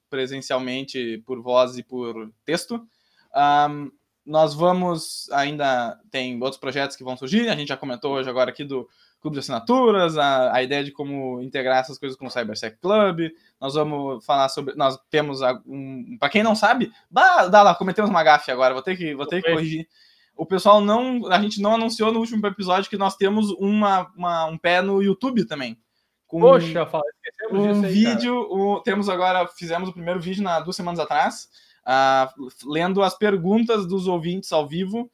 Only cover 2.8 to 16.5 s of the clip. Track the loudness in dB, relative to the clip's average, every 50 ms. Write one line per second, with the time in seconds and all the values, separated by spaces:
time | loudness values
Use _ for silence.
2.8 | -10 _ _ _ _ _ _ _ _ _ 0 2 2 4 4 4 2 0 -2 -6
3.8 | -12 -12 -16 _ _ _ _ _ -10 -2 2 2 2 2 2 2 2 2 2 2
4.8 | 0 -2 -2 -4 -6 -10 -12 -14 -10 -4 -2 -2 -2 -2 -2 -2 0 0 0 0
5.8 | -2 -4 -8 _ _ _ -6 -6 -6 -4 -4 -4 -4 -6 -6 -6 -8 -6 -4 -4
6.8 | -4 -4 -6 -10 -12 -12 -10 -10 -6 -2 0 0 0 0 -2 -4 -4 -8 -8 -8
7.8 | -8 -8 -8 -6 -6 -4 -4 -4 -4 -2 0 0 0 0 -2 -8 -10 -8 -6 -8
8.8 | -8 -10 _ _ _ _ _ _ -10 -8 -8 -8 -8 -6 -6 -4 0 2 2 4
9.8 | 4 4 4 4 2 0 0 0 0 2 2 2 2 2 2 0 0 0 -2 -4
10.8 | -4 -6 -8 -10 -10 -8 -8 -8 -6 -6 -8 -8 -10 -8 -6 -4 0 0 0 0
11.8 | 0 -2 -8 -12 -10 -10 -10 -10 -8 -2 -2 -2 -2 -2 -6 -8 -10 -10 -10 _
12.8 | -2 2 4 4 4 2 2 -2 -4 -4 -6 _ _ _ _ -12 -8 -4 0 0
13.8 | 0 0 -2 -6 -6 -6 -8 -6 -2 0 2 2 2 0 -2 -4 -8 -6 -2 0
14.8 | 0 0 0 -2 _ _ 0 0 0 0 -4 -2 0 0 -2 -2 -6 -14 -14 -14
15.8 | -12 -12 -12 -14 -14 -12 -6 -4 -2 0 2 2 2 2